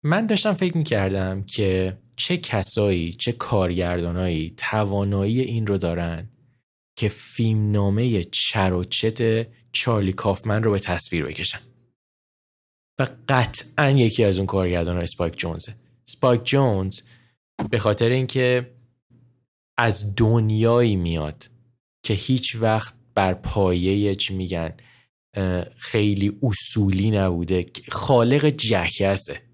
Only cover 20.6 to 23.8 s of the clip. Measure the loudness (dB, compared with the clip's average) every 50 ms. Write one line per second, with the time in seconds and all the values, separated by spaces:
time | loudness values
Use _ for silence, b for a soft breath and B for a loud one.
20.6 | 2 4 4 4 4 4 2 0 0 0 -2 -2 -4 -6 -8 -12 -18 -20 -20 _
21.6 | _ _ _ _ _ _ _ _ _ -4 -4 -2 0 0 -2 0 0 -4 -4 0
22.6 | 0 2 2 0 -2 -6 -14 _ _ _ _ 0 2 2 0 -2 -6 -4 0 2
23.6 | 2 2 2 2